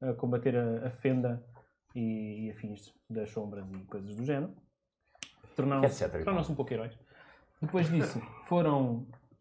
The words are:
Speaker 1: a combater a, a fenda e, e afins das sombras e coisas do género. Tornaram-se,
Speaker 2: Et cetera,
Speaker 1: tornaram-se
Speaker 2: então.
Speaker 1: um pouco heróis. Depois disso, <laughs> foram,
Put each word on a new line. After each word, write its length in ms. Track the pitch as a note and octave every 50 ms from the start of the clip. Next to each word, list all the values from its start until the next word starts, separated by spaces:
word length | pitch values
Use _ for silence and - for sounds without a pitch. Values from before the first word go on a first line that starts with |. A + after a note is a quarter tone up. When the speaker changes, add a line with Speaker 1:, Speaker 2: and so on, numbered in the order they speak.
| B2+
Speaker 1:
a 100 | C3 A#2
combater 420 | - - B2 B2 A#2+ B2 C3+ B2
a, 320 | A#2+ A#2+ A#2 A2+ A2+ B2 B2+
a 20 |
fenda 520 | - - - C3+ C3 B2+ B2 B2 A#2+ A#2+ - - - - - _ _ _ _ _ -
e, 520 | B2 A#2 A2+ A2 A2 G#2+ G#2+ G#2+ G#2+ A2
e 40 | A2
afins 420 | G#2 G#2+ - G#2 G#2 G2+ - - - _ _ -
das 220 | A2 A2 G#2+ G#2
sombras 340 | - A2+ G#2 G#2 G2+ G2+ F#2+ F#2+
e 80 | F#2+ F#2+ F#2+
coisas 300 | - - G2+ F#2+ G2+ G#2
do 80 | G#2+ B2
género. 280 | C#3 D3 C3+ D#3 G3+ - - - _ _ _ _ _ _ _ _ _ _ - - - - _ - - -
Tornaram-se, 320 | - B2+ C#3 C#3 C3+ C3+
Speaker 2:
Et 60 | C3+ -
cetera, 320 | - F3+ - - - -
Speaker 1:
tornaram-se 260 | G3+ F#3+ F3 D#3+ -
Speaker 2:
então. 20 | E3+
Speaker 1:
um 20 |
pouco 160 | D3 C3+ - B2
heróis. 240 | A2 A2+ A2+ - - - _ - - - - - - _ _ _ - D#3
Depois 260 | D#3 F#3 F#3 E3 D#3
disso, 300 | E3+ E3 C3 - - A#2 - - -
<laughs> 120 | - -
foram, 600 | - F3 F3 E3 D#3 C#3+ C#3 C3 B2 A#2 A#2+ C3 - - - _ _ - _